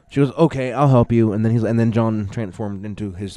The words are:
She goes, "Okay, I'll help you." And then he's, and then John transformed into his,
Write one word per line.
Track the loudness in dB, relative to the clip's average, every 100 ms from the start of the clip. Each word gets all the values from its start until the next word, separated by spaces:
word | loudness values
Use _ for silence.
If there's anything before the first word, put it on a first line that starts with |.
| _
She | 0
goes, | 0
"Okay, | 2 0 0 -4
I'll | 0 4
help | 4 4
you." | 4 2
And | 2
then | 0
he's, | 2
and | 0 2
then | 2
John | 2 0 -2 -6
transformed | -8 -10 -8 -10 -10
into | -12 -10 -10
his, | -10 -12